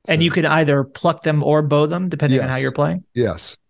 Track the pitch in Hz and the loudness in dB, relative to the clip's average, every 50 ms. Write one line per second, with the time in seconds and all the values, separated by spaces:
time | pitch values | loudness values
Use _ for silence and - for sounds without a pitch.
0 | _ - 165 160 165 170 - 185 160 151 147 160 160 147 143 139 135 131 - - | _ -2 0 2 2 2 0 0 0 2 2 2 2 2 2 0 0 -2 -6 -4
1 | - 175 160 151 - 160 151 151 143 143 147 151 151 143 147 147 151 151 165 175 | -2 -2 -2 0 -2 -2 0 0 2 2 2 2 2 2 2 2 2 2 0 -2
2 | 190 180 170 143 151 143 131 131 120 127 131 131 135 131 131 - 143 151 170 185 | -4 -4 -4 -2 0 2 2 2 0 0 -2 -2 -4 -4 -2 -2 -2 -2 -2 -4
3 | - _ - 120 120 107 82 82 - - - - _ | -8 _ -4 -2 -2 -2 -2 -6 -10 -14 -16 -18 _